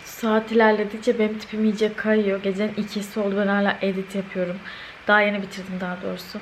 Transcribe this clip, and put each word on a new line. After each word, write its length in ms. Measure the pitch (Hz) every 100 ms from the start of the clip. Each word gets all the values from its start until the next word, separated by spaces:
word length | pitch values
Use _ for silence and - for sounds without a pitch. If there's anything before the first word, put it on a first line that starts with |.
Saat 480 | - - 226 220 220
ilerledikçe 680 | 226 220 214 208 220 233 214
benim 200 | 214 220
tipim 260 | - 214 220
iyice 280 | 202 214
kayıyor. 500 | 214 214 214 202 196
Gecenin 300 | 196 190 214 208
ikisi 420 | 208 214 202 220
oldu. 160 | 202 196
Ben 100 | 196
hala 300 | 202 202 -
edit 340 | 196 190 185 196
yapıyorum. 400 | 190 185 180 185 - - - - -
Daha 140 | 208
yeni 200 | 208 208
bitirdim 320 | 196 196 185 185
daha 160 | 185 180
doğrusu. 380 | 190 180 - 214